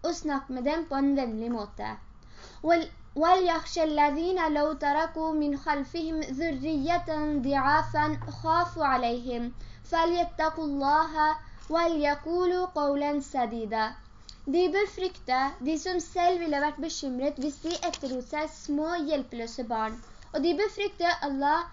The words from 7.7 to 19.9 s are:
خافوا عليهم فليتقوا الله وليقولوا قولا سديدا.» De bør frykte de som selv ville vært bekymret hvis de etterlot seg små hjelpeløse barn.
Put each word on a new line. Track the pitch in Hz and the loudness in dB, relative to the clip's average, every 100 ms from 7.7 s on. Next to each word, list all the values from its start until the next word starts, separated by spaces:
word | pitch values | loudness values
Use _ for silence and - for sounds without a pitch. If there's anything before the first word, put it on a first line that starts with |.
| 294 - 302 302 302 - | 2 2 0 0 0 -6
خافوا | - 320 330 349 330 | -4 2 2 2 0
عليهم | 285 262 240 240 247 240 240 - - - | 2 2 2 -2 -4 -4 -4 -8 -12 -14
فليتقوا | - 330 330 349 339 - 320 320 | -2 2 4 4 0 2 0 0
الله | 311 277 277 302 320 311 302 311 - - - | -2 0 4 4 4 4 2 2 -6 -16 -2
وليقولوا | 320 339 320 294 285 311 349 359 359 359 | 2 4 4 2 0 0 2 4 2 0
قولا | 320 285 285 294 294 | 0 2 2 2 0
سديدا.» | 277 269 233 233 220 220 220 247 - - - - - | -2 -2 -2 -2 -2 0 -2 -4 -16 -20 -20 -10 0
De | 330 359 | 2 4
bør | 381 403 | 2 0
frykte | - 370 - - 254 269 285 | -2 -6 -6 -2 0 0 -2
de | 254 320 | -2 -2
som | 370 359 | 0 -2
selv | 330 359 349 359 | -2 2 2 2
ville | 330 285 | 0 0
vært | 294 302 | 0 -2
bekymret | 320 - 277 254 285 285 | -6 -4 -4 -2 -2 -2
hvis | 285 - | -6 -4
de | 320 339 349 | -6 -4 -4
etterlot | 285 269 254 247 | -4 -6 -6 -4
seg | 302 311 | -4 -4
små | - - 285 311 349 | -8 -4 -2 0 -2
hjelpeløse | 294 294 - 233 233 - | 0 -2 -2 -8 -8 -8
barn. | 226 226 220 | -4 -2 -4